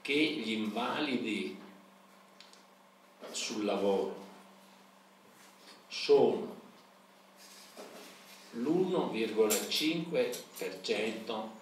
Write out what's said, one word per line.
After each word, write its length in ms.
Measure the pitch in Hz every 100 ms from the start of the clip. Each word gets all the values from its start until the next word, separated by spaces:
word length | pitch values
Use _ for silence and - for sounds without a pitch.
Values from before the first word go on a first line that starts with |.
che 140 | -
gli 380 | 143 156 - 110
invalidi 1040 | 110 104 - 247 - 147 123 107 101 92 - - - - - - - - - - - - - - - - - -
sul 340 | - - 110 104
lavoro 580 | 98 98 95 - - - - - - - - - - - - - - - - - - -
sono 680 | - - 143 123 - - - - - - - - - - - - - - - - - - - - - -
l'uno 580 | 117 127 175 185 175 123
virgola 460 | 110 113 107 110 101 -
cinque 640 | - 151 170 170 127 120 - - -
per 220 | - -
cento 680 | - 107 110 107 - 110 110 -